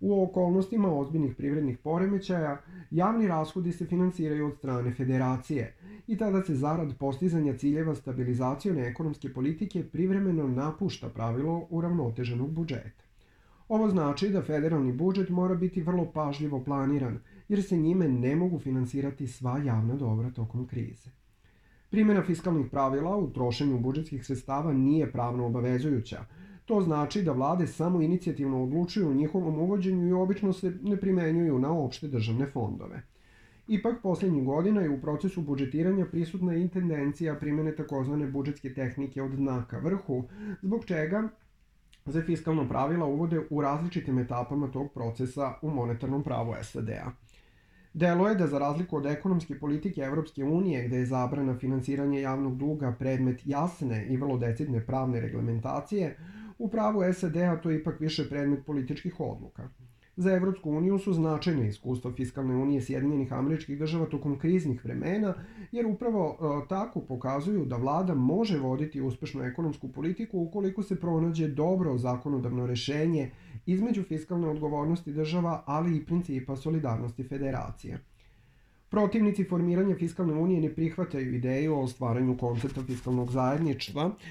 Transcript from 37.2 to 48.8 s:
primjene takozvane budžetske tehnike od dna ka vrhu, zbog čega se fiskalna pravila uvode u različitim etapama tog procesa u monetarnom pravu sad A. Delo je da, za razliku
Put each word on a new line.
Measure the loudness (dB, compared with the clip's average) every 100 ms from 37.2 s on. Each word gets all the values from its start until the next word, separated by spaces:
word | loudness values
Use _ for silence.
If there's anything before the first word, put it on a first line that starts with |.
| -2
primjene | -2 -2 0 0 -4
takozvane | -4 -2 -2 -2 -2
budžetske | -2 -4 -6 -8
tehnike | -6 -4 -4 -6 -4
od | -4
dna | -2 0 -2 -4
ka | -4
vrhu, | -2 -2 -2 -4 -4 -8 -8 -6
zbog | -2 -2
čega | -2 -2 0 0 -2 -8 _ _ _ _ _ -14 -6
se | -2
fiskalna | 0 -2 0 0 0
pravila | 0 0 0 0
uvode | 0 0 0 0
u | 0
različitim | 0 0 -2 -4 0 0
etapama | 0 -2 -2 -2 -2
tog | -4 -6
procesa | -6 -6 -4 -4 -2 -6 -4
u | -4
monetarnom | -2 -2 -2 -2 -2
pravu | -2 -2 -4 -6
sad | -8 -6 -6
A. | -6 -8 -12 -18 -20 -20 _ _ -20 -10
Delo | 0 4 6 4
je |
da, | 4 2
za | 2
razliku | 0 0